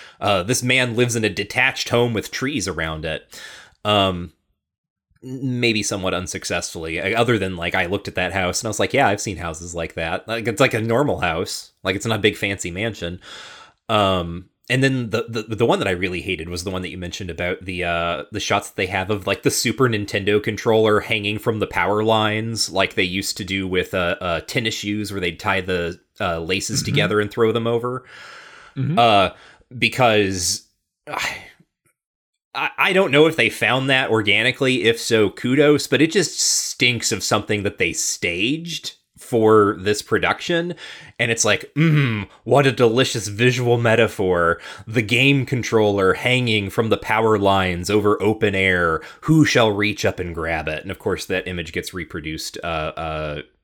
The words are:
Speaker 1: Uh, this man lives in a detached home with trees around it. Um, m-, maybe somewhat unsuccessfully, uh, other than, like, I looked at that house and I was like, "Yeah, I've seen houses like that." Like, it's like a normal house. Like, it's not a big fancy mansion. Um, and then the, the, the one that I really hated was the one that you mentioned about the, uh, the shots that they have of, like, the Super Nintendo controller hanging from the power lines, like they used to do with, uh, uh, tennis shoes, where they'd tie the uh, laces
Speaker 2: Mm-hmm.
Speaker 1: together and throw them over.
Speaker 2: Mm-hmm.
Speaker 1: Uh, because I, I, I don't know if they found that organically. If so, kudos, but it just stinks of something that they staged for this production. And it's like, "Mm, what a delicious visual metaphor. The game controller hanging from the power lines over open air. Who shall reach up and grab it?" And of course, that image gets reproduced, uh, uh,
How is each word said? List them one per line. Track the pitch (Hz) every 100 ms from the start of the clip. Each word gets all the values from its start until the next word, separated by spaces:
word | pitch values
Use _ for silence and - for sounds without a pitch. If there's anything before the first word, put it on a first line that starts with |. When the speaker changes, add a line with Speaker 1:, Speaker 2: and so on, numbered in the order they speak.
| - -
Speaker 1:
Uh, | 101 98
this | 92 127
man | 123 131 123
lives | 113 120 117
in |
a | 107
detached | 90 101 127 131 - -
home | 120 120
with | 104 -
trees | - 131 135 92
around | 80 80 78
it. | 80 78 - - - - - _
Um, | 107 104 95 90 90 _ _ _ _ _ _ _ _ _
m-, | 127 131 135 123
maybe | 120 107
somewhat | - 101 92
unsuccessfully, | 87 90 95 - 87 - 87 82 82
uh, | 95 113
other | 120 113
than, | 95 87
like, | 87
I | 95 87
looked | 98 -
at |
that | - 90
house | 95 90 -
and | 113
I |
was | 104
like, | 98
"Yeah, | 131 113
I've | 104
seen | 113 87
houses | 85 78 87
like | 85 82
that." | 90 82 95 -
Like, | 117 113
it's | 104
like | 131
a | 113
normal | 113 117 147 87
house. | 87 82 104 - - _
Like, | 95 98
it's | 117
not | 107
a |
big | 104 -
fancy | 101 98 90
mansion. | 90 113 98 87 90 - - - - - _ -
Um, | 107 98 92 85 85 - _ -
and | 127
then | 135 131 113
the, | 110 113
the, | 113 107 107
the | 117
one | 190
that | 98
I |
really | 90 95 90
hated | 95 87 87
was | 87
the | 95
one | 92
that | 90
you | 90
mentioned | 87 - 90
about | 82 90 95
the, | 95 90
uh, | 87 85 85 76 -
the | 101
shots | - 104 -
that | -
they | 92
have | 98 95
of, | 104 95
like, | 98
the | 127
Super | - 123 113 131
Nintendo | 107 101 104 98 104
controller | 113 104 120 110 110 104
hanging | - 110 101 107
from | 123 107
the | 95
power | - 90 107
lines, | 110 110 107 110 113 110 -
like | 92 92
they | -
used | 92 92 - -
to |
do | 95 98 95
with, | 90 85
uh, | 95 87 -
uh, | 90 80 -
tennis | 131 110
shoes, | - 101 104 98
where | 98
they'd | 87 80
tie | 104 95
the | 92 90 85 90 _ -
uh, | 92 82
laces | 82 95 - 113
Speaker 2:
Mm-hmm. | -
Speaker 1:
together | 107 104 104
and | 104
throw | - 113
them | 117 117
over. | 117 123 123 - - - - - - - 139
Speaker 2:
Mm-hmm. | 131 156
Speaker 1:
Uh, | 117 101 92 - - _ - 123
because | 117 - 120 107 98 95 87 - _ _ _ _ -
I, | - - - - _ _ _ _ _ _ _ _ _ _
I, | 127 151 -
I | 185
don't | 190 185
know | 143 160
if | -
they | 113
found | - 107 127 135
that | 131 131
organically. | 110 101 104 123 - 131 127
If | 110 113
so, | - 110 101
kudos, | - 120 139 147 143 -
but | 131
it | 160
just | 202 156 -
stinks | - - - - 123 117 -
of | 101
something | - 110 98 104
that | 98 -
they | 87
staged | 76 - - 90 85 113 160 170 156 - - _ -
for | - 117 110 110 101 101
this | 95 107
production. | - 98 87 - - 170 175 165 - - - -
And | 117
it's | 113
like, | 107 98 - 143
"Mm, | 160 151 131 110 95 -
what | 113 131 131
a |
delicious | 107 117 120 123 117 101
visual | 101 123 123 120 120
metaphor. | 117 113 110 - 92 87 85 85 - - -
The | 120
game | 104 120 139 139 123
controller | 123 - 113 104 101 95
hanging | 90 123 127 120 107 95
from | - 113
the | 101
power | - 110 113 107
lines | 98 98 92 87 92
over | 107 101 104
open | 104 107 104
air. | 95 95 90 85 80 - -
Who | - 160
shall | 147 131 110
reach | 101 104 -
up | 101 -
and | 87
grab | 82 80 80 78
it?" | 76
And | 98
of | 90
course, | 107 87 -
that | 92 -
image | 87 82
gets | 90 -
reproduced, | 92 82 87 78 78 - -
uh, | 85 80 78 -
uh, | 80 78 76 73 - _